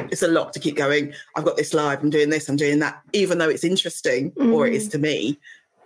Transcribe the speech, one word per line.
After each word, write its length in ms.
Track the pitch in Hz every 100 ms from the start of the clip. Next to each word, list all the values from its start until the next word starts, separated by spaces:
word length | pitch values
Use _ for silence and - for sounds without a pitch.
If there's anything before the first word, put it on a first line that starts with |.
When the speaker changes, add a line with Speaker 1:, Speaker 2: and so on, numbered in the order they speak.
| -
Speaker 1:
"It's 120 | 180
a 60 | 175
lot 240 | 165 -
to 60 | -
keep 140 | 151
going. 380 | 147 139 147 143 - - -
I've 80 |
got 120 | 160 -
this 160 | 151
live, 280 | 160 151 139
I'm 80 | 147
doing 200 | 151 147
this, 180 | 156 151
I'm 80 | 143
doing 240 | 147 147
that," 200 | 151 - -
even 260 | 208 185 170
though 100 | 160
it's 140 | 147
interesting, 680 | 170 185 175 - 151 131 147 -
or 300 | 240 226 131
it 80 |
is 140 | - 214
Speaker 2:
Mm. 20 |
Speaker 1:
to 60 | 147
me. 400 | 151 135 - - - - _ _